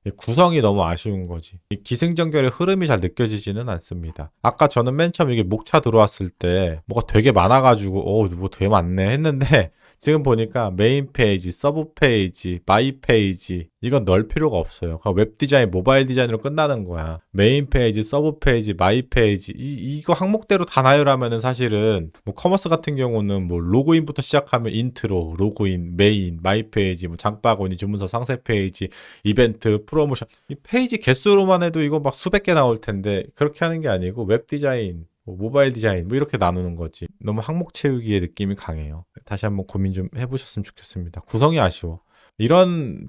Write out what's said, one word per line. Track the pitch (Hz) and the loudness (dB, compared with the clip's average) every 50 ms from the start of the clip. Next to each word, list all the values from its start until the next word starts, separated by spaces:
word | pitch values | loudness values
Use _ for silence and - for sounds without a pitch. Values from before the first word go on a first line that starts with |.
| - | -10
이 | 101 | -10
구성이 | 98 - - - 117 147 180 175 165 156 | -10 -8 -6 0 2 4 4 4 4 4
너무 | 120 104 101 101 90 | 2 2 2 2 0
아쉬운 | 82 87 87 - 110 101 95 92 87 | 0 -2 -4 -4 -6 -6 -6 -6 -8
거지. | 87 82 80 - - 90 _ - | -10 -12 -12 -14 -20 -20 _ -10
이 | 104 98 - | -10 -10 -8
기승전결의 | - 123 120 165 170 170 165 170 160 151 151 135 127 | -6 -4 -2 -2 -2 0 -2 -2 0 0 2 0 0
흐름이 | - - 175 180 196 190 180 151 | 0 0 0 0 0 0 0 0
잘 | 131 101 | 0 0
느껴지지는 | 87 90 - - 123 110 107 104 - 107 98 107 120 123 | 0 -2 -2 -2 -2 -2 -2 -4 -6 -6 -6 -6 -6 -6
않습니다. | 98 82 - - 98 87 85 80 - - 76 78 _ _ | -8 -8 -10 -10 -10 -10 -10 -10 -12 -12 -14 -16 _ _
아까 | - 117 - - 160 139 | -2 -2 0 2 2 2
저는 | - 120 117 123 131 | 2 0 0 0 0
맨 | 147 165 170 | 0 0 0
처음 | 170 - 170 135 | 0 0 0 0
이게 | 123 113 107 | 2 0 0
목차 | 90 104 107 - - - 156 | 0 -2 -4 -2 0 0 0
들어왔을 | 147 123 110 113 107 101 - - 95 90 | 2 4 4 4 4 4 2 -2 -8 -10
때 | - - - 87 87 92 95 87 80 78 - - | -8 -4 -2 -2 0 0 0 -2 -4 -6 -10 -6
뭐가 | - 117 113 - | -4 -4 -2 2
되게 | - 107 110 139 | 2 4 4 6
많아가지고 | 113 104 117 110 123 135 131 127 120 104 98 95 92 95 - - 98 110 107 | 6 6 6 6 6 6 6 6 4 4 0 -2 -4 -2 -2 0 2 2 2
"어, | 95 | 0
뭐 | 87 85 92 98 | -2 -4 -8 -8
되게 | - - 95 101 | -4 -2 0 2
많네." | 107 98 85 87 90 95 95 101 | 2 2 2 0 0 0 0 0
했는데 | 120 143 156 156 143 135 139 135 151 131 92 80 - | 0 0 0 -2 0 0 2 2 4 4 2 0 -4
<laughs> | _ _ _ _ _ | _ _ _ _ _
지금 | - 143 151 156 143 | 0 2 2 2 2
보니까 | 139 120 113 113 110 - 123 117 101 | 2 2 2 0 -2 -2 -4 -4 -2
메인 | 92 92 104 117 135 143 139 135 | 0 2 2 2 2 2 -2 -2
페이지, | - - 120 104 101 92 87 90 | 0 2 2 2 2 2 -2 -6
서브 | 87 - - 143 143 160 151 156 _ | -6 -2 -2 -2 0 -2 -4 -8 _
페이지, | - 147 135 120 107 95 92 85 - - 92 90 87 - | 2 2 4 4 4 2 0 -4 -6 -8 -6 -6 -4 0
마이 | - 95 107 123 135 131 135 | 2 2 4 2 2 -2 -4
페이지 | - - 127 110 104 95 92 87 - - 92 90 85 - _ _ | 0 2 4 4 4 2 -2 -4 -8 -8 -8 -8 -8 -10 _ _
이건 | - 120 135 139 107 | -4 -2 0 0 2
넣을 | 92 92 95 113 110 | 2 2 2 2 0
필요가 | - 151 156 151 117 87 | -2 -2 0 0 0 0
없어요. | 82 - - - - 85 82 80 | -2 -4 -6 -8 -6 -6 -6 -4
그냥 | - 107 92 90 | -4 -2 2 2
웹 | 113 - - - | 2 0 0 -4
디자인, | 131 135 143 135 123 101 | 0 2 4 4 4 2
모바일 | 85 92 92 127 131 139 135 127 | 0 0 2 2 4 4 2 2
디자인으로 | 127 127 127 120 113 107 | 0 0 0 0 -2 -4
끝나는 | - 139 147 156 156 147 139 117 98 | -6 -4 -2 -2 -2 -2 -2 -4 -6
거야. | 90 87 82 80 80 80 80 - _ | -8 -8 -8 -8 -8 -10 -12 -14 _
메인 | - 98 101 110 131 143 143 131 | 0 2 4 4 4 2 0 0
페이지, | - 139 123 113 107 107 | 0 2 2 2 0 0
서브 | 107 - - 143 151 156 147 - | -2 -2 -2 0 0 0 -2 0
페이지, | - 143 123 117 107 107 98 | 0 2 2 2 0 -2 -2
마이 | 85 90 92 104 127 | 0 2 2 2 0
페이지 | 127 - - 127 113 104 104 95 - - - - | -2 0 2 2 4 4 2 0 -4 -8 -12 -10
이, | 127 139 143 120 - 131 143 151 | -10 -10 -8 -8 -8 -8 -8 -6
이거 | 151 - 170 | -2 -2 0
항목대로 | - 185 190 208 220 214 - 202 190 175 | 0 0 0 -2 -2 0 0 0 0 0
다 | - - 135 131 | 0 0 2 4
나열하면은 | 131 139 147 147 139 135 131 127 117 117 - | 6 6 6 6 4 2 2 0 -2 -2 -2
사실은 | 120 127 127 113 127 117 107 104 107 110 107 92 80 80 - _ _ | -2 -2 -2 -2 -2 0 0 2 2 2 0 0 -4 -8 -12 _ _
뭐 | - 98 | -12 -6
커머스 | - - 180 185 190 - 165 | -2 0 2 2 0 0 0
같은 | 165 160 - - 147 | -2 -2 -2 -4 -4
경우는 | 135 131 123 117 110 104 101 101 98 92 87 | -2 -2 -2 0 0 0 0 0 -2 -2 -2
뭐 | 87 85 | -2 -2
로그인부터 | 82 87 95 127 139 156 165 165 160 151 143 - | 0 2 2 2 4 4 4 2 2 -2 -4 -8
시작하면 | 131 - - 147 - - - 120 117 110 | -4 -2 0 -2 0 0 -2 -2 -2 -2
인트로, | - 110 120 127 123 - - 107 98 90 82 80 82 85 | -4 -4 -4 -4 -4 -6 -4 -2 -2 -2 -2 -4 -2 -2
로그인, | 98 107 101 - 107 95 92 90 85 85 87 87 | -2 0 0 0 -2 -2 -2 -2 -4 -4 0 2
메인, | 101 104 107 101 95 90 85 82 | 4 4 4 2 -2 -4 -6 -4
마이 | 85 92 101 110 110 110 | -2 0 0 0 -2 -2
페이지, | - 107 98 95 92 85 90 87 | -2 -2 0 0 -2 -4 -6 -10
뭐 | 82 85 | -8 -6
장바구니, | - 107 107 104 - 120 110 98 98 92 92 | -6 -6 -4 -2 0 0 0 0 -2 -4 -4
주문서, | 90 101 98 104 101 98 92 | -6 -6 -6 -4 -4 -4 -6
상세 | - 117 123 117 131 120 | -6 -6 -4 -4 -6 -6
페이지, | - - 113 104 95 95 90 - 98 92 - - - - - - - | -4 -2 -2 0 -2 -2 -4 -6 -8 -10 -10 -12 -20 -20 -16 -4 -2
이벤트, | 104 104 127 123 113 110 - - 113 104 104 104 | 0 4 4 4 4 2 0 0 0 0 0 -2
프로모션 | - - 156 151 143 135 - 120 - _ _ _ - | -2 -2 0 0 0 -2 -4 -8 -10 _ _ _ -14
이 | 143 - _ | -14 -14 _
페이지 | - - 247 254 247 240 220 | -4 -2 -2 0 -2 -4 -2
개수로만 | - - 131 131 - 208 202 196 196 190 190 175 | 0 0 0 2 2 4 4 6 6 4 4 2
해도 | 175 170 165 160 | 2 0 0 0
이거 | 156 147 151 156 | 0 0 0 -2
막 | 143 139 - | -2 -2 -4
수백 | - - 185 196 202 196 | -4 -4 -2 -2 0 0
개 | - 175 | 2 2
나올 | 156 135 123 117 110 | 4 4 4 2 0
텐데 | - - 104 98 95 104 101 95 - - - | -4 -6 -6 -4 -2 -2 -2 -2 -4 -6 -4
그렇게 | - 147 147 147 - 170 | -2 -2 -2 -2 -2 -4
하는 | 165 165 160 | -4 -2 -2
게 | 156 135 | -2 -2
아니고 | 101 92 90 90 98 120 113 | -2 -2 -2 -4 -4 -4 -2
웹 | 92 107 117 - _ | 0 0 -2 -2 _
디자인, | - 147 147 139 131 120 110 95 87 85 82 - _ _ _ | -6 -4 -2 -2 -2 -2 -4 -4 -6 -10 -14 -18 _ _ _
뭐 | - 95 92 | -14 -10 -8
모바일 | 101 113 131 143 139 135 123 | -6 0 2 2 2 2 2
디자인 | 117 110 110 98 90 85 92 | 0 0 0 0 -2 -2 -2
뭐 | 117 139 | -2 -2
이렇게 | 147 139 - 120 | -2 -2 -2 0
나누는 | 98 87 87 90 90 90 85 | 0 0 0 -2 -4 -6 -8
거지. | 82 85 80 - - 87 87 _ _ | -8 -10 -12 -12 -14 -16 -18 _ _
너무 | - 107 104 110 110 | -6 -6 -4 -4 -4
항목 | - 160 170 175 - - | -6 -6 -6 -6 -8 -6
채우기의 | - - 147 131 123 113 110 104 98 | -4 -2 -2 -2 -2 -2 0 0 0
느낌이 | 87 85 - - 101 98 101 | 0 -2 -4 -6 -4 -4 -4
강해요. | - - - 80 78 78 73 76 80 85 _ _ - - | -6 -8 -8 -8 -8 -8 -10 -12 -14 -16 _ _ -20 -12
다시 | - 104 98 - | -10 -8 -6 -4
한번 | 107 101 98 95 - | -4 -4 -4 -6 -6
고민 | - 98 98 95 92 | -4 -2 -2 -2 -2
좀 | 95 92 92 - | -4 -6 -6 -8
해보셨으면 | 117 123 123 131 131 - - - 107 101 | -8 -8 -6 -8 -8 -10 -10 -10 -10 -10
좋겠습니다. | - - _ - - - 92 87 85 - 82 | -10 -14 _ -20 -14 -12 -10 -10 -10 -12 -14
구성이 | - - - 110 131 151 165 160 | -10 -6 0 2 2 4 4 2
아쉬워. | 113 90 - - - 85 82 85 _ _ _ _ _ _ _ - | 2 0 0 -4 -8 -10 -10 -12 _ _ _ _ _ _ _ -2
이런 | 107 120 160 180 185 180 175 165 147 117 78 - - | 2 4 6 6 6 4 2 -2 -4 -6 -8 -10 -14